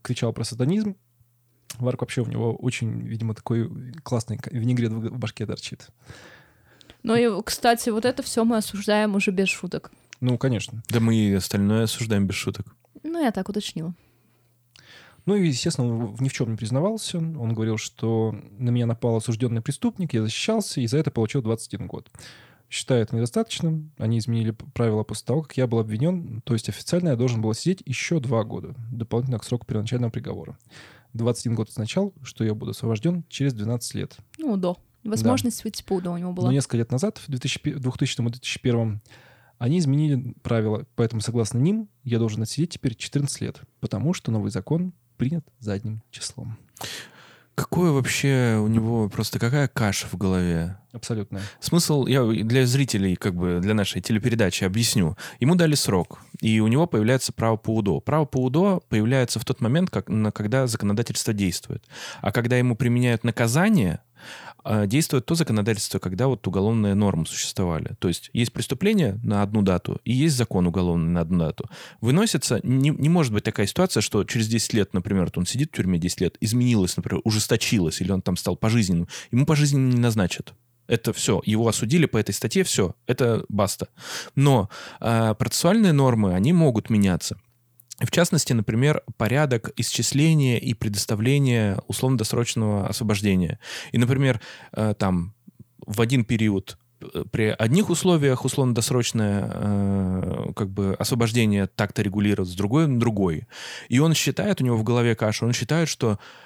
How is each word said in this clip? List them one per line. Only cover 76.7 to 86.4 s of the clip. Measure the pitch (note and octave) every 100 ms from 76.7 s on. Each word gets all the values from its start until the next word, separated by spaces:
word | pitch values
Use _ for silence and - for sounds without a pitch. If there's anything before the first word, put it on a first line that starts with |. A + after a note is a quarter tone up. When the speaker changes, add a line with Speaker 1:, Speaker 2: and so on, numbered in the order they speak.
| A2+ F#2 -
Speaker 3:
например, | - - A2
ужесточилось, | G#2+ - A2+ - A2 E2 -
или | F2+
он | F#2+
там | F#2+ F2+
стал | - F2
пожизненным. | A2 A#2 F#2+ E2+ F2 - -
Ему | A#2+ C#3+
пожизненно | D3+ D3 C#3 C3
не | B2
назначат. | A#2+ A2 F2+ - - - _ _ -
Это | A#2 -
все. | - - G2 -
Его | G#2+ A2+
осудили | - A2 E3+ C#3
по | A2+
этой | G#2
статье, | F#2+ A2+ - F3+
все. | - F2+ - -
Это | - B2 A2 -
баста. | G#2 G2 - - - - - - -
Но, | C#3+ B2+ G2 - - -
э, | - A2+ A2+ G#2+
процессуальные | - - E3+ A3 G3+
нормы, | D3 C3 A#2 G2+
они | F2+